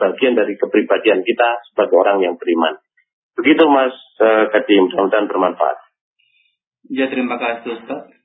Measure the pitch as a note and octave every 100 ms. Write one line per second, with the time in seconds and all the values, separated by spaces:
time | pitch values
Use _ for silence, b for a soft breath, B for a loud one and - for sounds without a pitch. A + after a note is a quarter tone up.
0 | G2 F#2 C3 A2 G2+ G2 - G#2+ - G2
1 | A2 F#2 F#2 A#2 A#2+ A#2 - - G#2 -
2 | G2+ G2 F2+ E2+ - E2 D#2+ D#2 _ _
3 | _ _ _ - A#2+ E3 D#3 C#3 C3 B2+
4 | - - A2 A2 G#2+ B2+ - G2+ F#2 F2+
5 | G2 G#2+ G2+ G2 F#2 E2+ D2+ C#2+ - _
6 | _ _ _ _ _ _ _ _ - C3
7 | C3 B2+ B2 A#2+ A#2+ A#2 A#2+ A2+ - D3
8 | - _